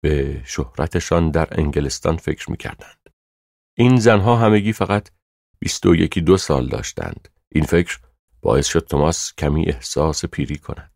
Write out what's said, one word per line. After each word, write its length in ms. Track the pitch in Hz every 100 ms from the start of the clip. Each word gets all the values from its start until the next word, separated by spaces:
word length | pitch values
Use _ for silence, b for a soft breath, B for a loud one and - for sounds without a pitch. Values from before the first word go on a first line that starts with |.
به 400 | 76 73 69 69 67
شهرتشان 840 | - 69 - 78 87 - 87 82
در 160 | 78 78
انگلستان 640 | - 76 71 71 - - 82
فکر 340 | - 76 -
می‌کردند. 580 | - - - - _ _ _ _ _ _ _ _ -
این 200 | 120 127
زنها 380 | 113 107 101 120
همگی 360 | 113 107 101
فقط 360 | 107 95 101 - _ _ _ _ _
بیست 260 | - - 92
و 100 | 85
یکی 260 | 85 -
دو 160 | 82 92
سال 300 | - 71 64
داشتند. 640 | 55 - - - - _ _ _
این 140 | 78
فکر 360 | 78 85 90 - _ _ _ _
باعث 260 | - - -
شد 120 | 85
توماس 540 | - 71 76 82 - -
کمی 280 | 73 76 -
احساس 600 | - - - 78 76 -
پیری 320 | - 69 73
کند. 340 | - - -